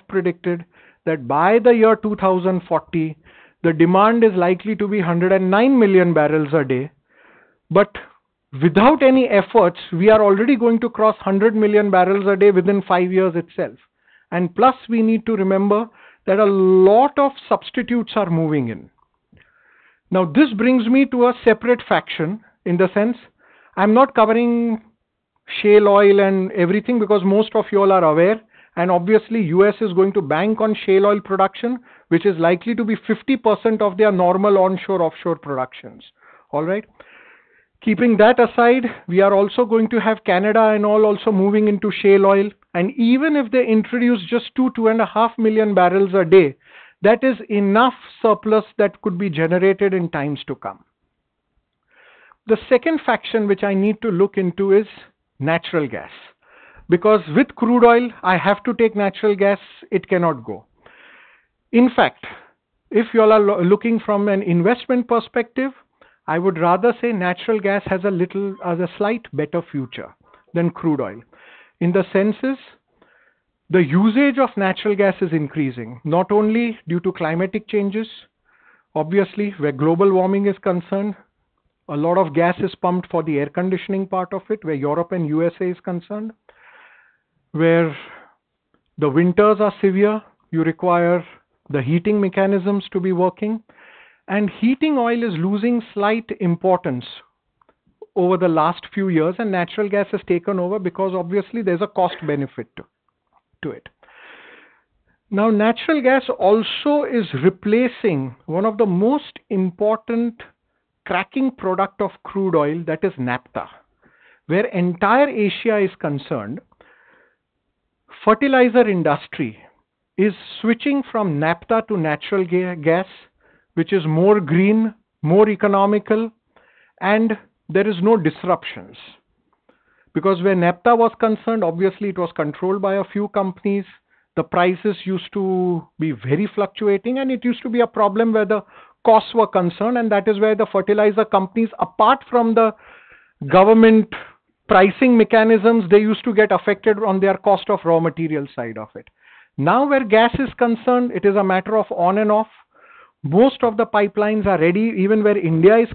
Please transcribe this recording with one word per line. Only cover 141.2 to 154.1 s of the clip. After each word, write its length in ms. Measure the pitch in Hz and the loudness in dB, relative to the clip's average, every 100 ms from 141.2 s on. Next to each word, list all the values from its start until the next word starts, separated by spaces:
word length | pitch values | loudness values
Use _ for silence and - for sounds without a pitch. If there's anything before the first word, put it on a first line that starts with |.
| 214 | 0
companies, 440 | 196 190 226 226 - | 0 -2 -2 -4 -4
apart 440 | - - 214 277 - | -6 2 2 2 0
from 260 | 240 226 226 | 0 2 2
the 180 | 226 214 - - _ _ _ - 143 | 0 -2 -20 -20 _ _ _ -14 2
government 580 | 180 202 226 226 220 - - - _ _ _ - | 4 6 8 8 6 2 -8 -18 _ _ _ 2
pricing 480 | 185 196 - 254 233 | 4 4 4 4 4
mechanisms, 680 | 214 226 220 226 220 233 180 | 4 4 4 4 4 2 4
they 100 | 208 | 4
used 240 | 214 208 | 4 -2
to 100 | 247 | -2
get 180 | 208 214 | 0 2
affected 460 | 185 - 202 220 208 | 0 -2 -2 -2 -2
on 160 | 214 190 | 0 0
their 180 | 196 190 | 0 0
cost 320 | 208 190 - | 0 0 0
of 100 | 196 165 | -2 2
raw 140 | 165 | 0
material 480 | 165 165 165 156 139 - | 0 -4 -6 -6 -8 -10
side 220 | 117 110 | -10 -10
of 120 | 107 98 | -14 -18
it. 120 | - _ _ _ _ - | -20 _ _ _ _ -4
Now 300 | 143 226 285 | 0 2 0
where 160 | 269 | -2
gas 320 | 226 214 240 240 | 2 2 2 0
is 100 | 262 - | -6 -2
concerned, 540 | 240 226 - 247 247 | -2 -2 -2 -2 -2
it 120 | 175 202 | -2 0
is 100 | 196 | 0
a 80 | |
matter 340 | 190 185 208 220 | 0 -2 -2 -4
of 80 | 190 | -2
on 260 | - 175 196 | -2 0 0
and 140 | 214 | 0
off. 160 | 208 220 _ _ _ _ - _ _ | 0 -2 _ _ _ _ -20 _ _
Most 400 | 143 170 262 - | -2 2 2 2
of 140 | 233 214 | -4 -2
the 80 | 220 | -2
pipelines 600 | 208 202 | 0 -2